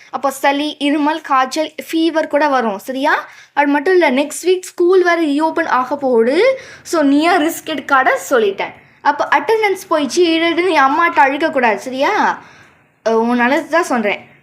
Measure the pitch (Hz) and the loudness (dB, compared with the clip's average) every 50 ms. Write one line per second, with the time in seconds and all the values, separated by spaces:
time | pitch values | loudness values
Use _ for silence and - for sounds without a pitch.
0 | - - - 262 240 269 269 - - 285 285 285 294 302 285 - 277 285 277 311 | -18 -12 -10 -4 -4 -4 -4 0 0 0 0 0 -2 -4 -4 -2 -2 0 0 0
1 | 285 294 311 320 311 - 277 262 262 262 - 320 311 - - - - - - 330 | 0 -2 -2 -4 -4 -2 0 0 0 0 -2 -4 -4 -4 -6 -12 -10 -4 -2 0
2 | 320 330 294 320 311 302 - 285 302 294 269 254 233 226 196 202 - - 254 262 | 0 0 0 0 -2 0 0 0 2 2 2 0 0 -2 -4 -6 -8 -8 -6 -2
3 | 277 302 359 539 - - - - - _ - - 294 285 285 294 277 381 381 359 | -2 0 0 -2 -4 -8 -18 -20 -20 _ -2 -2 0 2 0 0 2 2 2 4
4 | 330 294 247 269 302 285 - - - 339 370 370 359 - - - 349 349 381 370 | 2 2 2 0 -2 -4 -6 -6 -2 -2 -2 -2 -2 -10 -4 0 2 4 4 4
5 | 359 359 339 330 330 294 277 285 320 320 320 349 330 - - 254 254 254 294 285 | 4 2 2 0 0 0 0 0 -2 -2 -2 -2 -2 0 0 -2 -2 -2 -4 -4
6 | 285 262 254 226 226 240 277 339 440 539 523 523 - - - - - - - 320 | 0 0 2 2 2 2 2 2 2 2 0 -2 -6 -18 -20 -20 -12 -4 -2 0
7 | 294 277 277 294 311 339 392 349 302 320 - - - - 311 269 - - 277 262 | 2 4 4 4 2 2 2 2 0 -2 -4 -6 -8 -8 -8 -8 -4 0 0 2
8 | 262 320 523 523 - - 294 240 220 202 196 - 185 165 - - - _ _ _ | 2 2 0 -2 -2 0 0 0 2 0 -2 -4 -8 -10 -10 -18 -20 _ _ _
9 | - 277 294 294 320 320 277 302 294 - 453 427 440 403 381 - - - 330 311 | -2 -2 0 0 0 0 0 0 2 0 0 0 0 -2 -2 -4 -4 -4 -2 -2
10 | 285 240 - 349 359 330 320 330 330 339 320 311 349 381 330 302 269 269 285 320 | -2 -2 0 0 2 2 2 0 0 0 0 0 0 0 2 2 2 2 2 2
11 | 339 339 330 320 285 269 277 294 330 311 311 277 247 233 208 196 - 262 247 262 | 0 0 2 2 2 2 2 0 -2 -2 0 0 0 0 0 -2 -6 -8 -4 -2
12 | 277 339 427 392 254 190 170 - - - - - - - _ _ _ _ _ _ | -2 0 0 0 0 -2 -2 -4 -8 -20 -20 -20 -20 -20 _ _ _ _ _ _
13 | - 214 226 226 226 233 247 240 240 247 277 330 302 285 294 330 359 - 285 240 | -4 0 0 0 0 0 0 0 0 2 0 0 -2 0 0 0 0 0 -2 -2
14 | 214 208 185 - - - _ _ | -2 -2 -4 -4 -8 -20 _ _